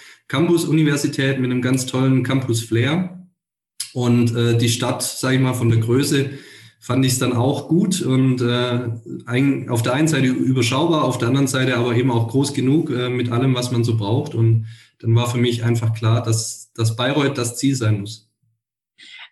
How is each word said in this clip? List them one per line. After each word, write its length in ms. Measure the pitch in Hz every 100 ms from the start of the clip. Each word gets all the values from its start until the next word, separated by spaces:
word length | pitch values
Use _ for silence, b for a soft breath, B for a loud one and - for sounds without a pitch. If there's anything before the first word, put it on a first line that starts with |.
| B B -
Campus-Universität 1120 | 135 170 170 165 156 151 143 147 143 135 131
mit 100 | 123
einem 140 | 123
ganz 240 | 127 131 -
tollen 340 | 131 131 131
Campus-Flair. 1040 | - 135 127 113 - 113 131 170 185 - - _ _ _ _ - -
Und, 420 | 127 127 120 110 117
äh, 200 | 117 117
die 140 | 117
Stadt, 320 | 113 120 120
sag 320 | - - 131
ich 60 | 131
mal, 140 | 131
von 160 | 117 117
der 100 | 113
Größe 500 | 110 120 143 147 135 B B B B B
fand 240 | - 127
ich's 140 | 131 -
dann 160 | 127
auch 360 | 113 127 - -
gut 340 | 160 208 -
und, 360 | 131 131 131 123
äh, 500 | 120 120 123 120 123 113 - 127 -
ein, 440 | 120 143 135 -
auf 120 | 120
der 140 | 117 135
einen 120 | 156
Seite 200 | 139 127
überschaubar, 760 | 123 - 131 113 131 165 160 131
auf 120 | 120
der 120 | 117
anderen 180 | 135 135
Seite 280 | 131 131 123
aber 200 | 120 117
eben 160 | 127
auch 160 | 117 110
groß 260 | 135 139
genug, 380 | - 131 151 160
äh, 180 | 123 123
mit 220 | 123 120
allem, 240 | 120 131 123
was 160 | 123
man 120 | 117
so 140 | 117 110
braucht. 380 | 101 120 151 117
Und 320 | 113 113 110 B B _
dann 160 | 113 117
war 120 | 120
für 120 | 120
mich 240 | 120 117
einfach 280 | 117 113 113
klar, 300 | - 110 120
dass, 500 | 113 107 - - - -
dass 200 | 110 113
Bayreuth 440 | 123 143 139 127
das 180 | 117 -
Ziel 180 | 139 127
sein 260 | 110 101
muss. 240 | 101 - _ _ _ _ _ _ _ B B B B